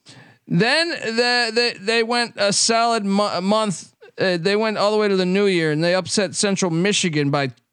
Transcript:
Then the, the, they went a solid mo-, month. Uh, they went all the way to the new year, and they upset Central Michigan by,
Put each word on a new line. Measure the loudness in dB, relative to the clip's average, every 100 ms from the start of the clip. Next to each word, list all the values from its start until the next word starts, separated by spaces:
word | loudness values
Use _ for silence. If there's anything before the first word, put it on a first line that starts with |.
| -20 -20 -20 _ -2
Then | 0 2 2 0
the, | -4 -4 0 2 2 0
the, | 0 -2 -2
they | -2 0
went | 0 -2 -2 -2
a | -2
solid | 0 2 2 2 0 0
mo-, | 0 0 -2
month. | 0 0 0 -4 -12 _ -20 -4
Uh, | -2 0
they | 0 0
went | 0 0
all | 0
the | 2
way | 2
to | 0
the | 2
new | 2 2
year, | 2 0
and | 0
they | 0 0
upset | 0 -2 -2 -2
Central | -2 0 0
Michigan | 0 0 0 0 0 0
by, | 0 -2 -6 _